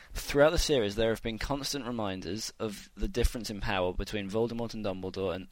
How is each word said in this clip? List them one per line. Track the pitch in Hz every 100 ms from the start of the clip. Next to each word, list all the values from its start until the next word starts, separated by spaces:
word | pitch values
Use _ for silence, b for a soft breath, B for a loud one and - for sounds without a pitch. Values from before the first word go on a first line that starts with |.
| B
throughout | - - 143 151
the | 170
series, | - 143 101 101
there | 113
have | 110
been | 120 110
constant | - 143 135 143 117
reminders | 120 104 95 82 104 - -
of | 110 101 - -
the | 107
difference | 120 117 127 104
in | 101
power | - 98 90
between | 90 98 107 98
Voldemort | 110 117 117 113
and | 113
Dumbledore | 104 95 95 95 95
and | 87 92